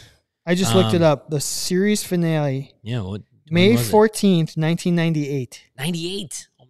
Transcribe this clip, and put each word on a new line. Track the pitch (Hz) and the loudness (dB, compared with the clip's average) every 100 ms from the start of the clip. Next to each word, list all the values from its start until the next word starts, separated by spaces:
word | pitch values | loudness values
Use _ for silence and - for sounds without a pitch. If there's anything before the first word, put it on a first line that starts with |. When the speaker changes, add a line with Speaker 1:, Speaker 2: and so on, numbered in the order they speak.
| - _ _ _ 170 | -20 _ _ _ -4
Speaker 1:
I | |
just | 180 190 190 | 0 2 2
looked | 185 | 2
it | 175 | 2
Speaker 2:
Um, | 160 | 2
Speaker 1:
up. | 139 - | 2 -2
The | 151 | -6
series | - - - 185 208 208 | -6 -6 -2 0 0 0
finale, | - 180 165 156 147 135 147 _ | -2 -2 0 0 -2 -4 -8 _
Speaker 2:
Yeah, | 107 123 | -8 -6
what, | 92 104 - _ - | -6 -10 -14 _ -2
when | |
Speaker 1:
May | 170 196 | 2 4
Speaker 2:
was | 233 226 | 4 4
it? | |
Speaker 1:
fourteenth, | 214 214 - 202 170 156 156 | 4 4 2 2 2 0 -2
nineteen | 156 170 180 170 | -2 -2 0 0
ninety-eight. | 165 151 143 143 120 - _ - | 0 -2 -4 -6 -8 -12 _ -10
Speaker 2:
Ninety-eight. | 151 170 170 196 160 - - _ | -6 -6 -6 -10 -10 -14 -16 _
Oh | 131 | _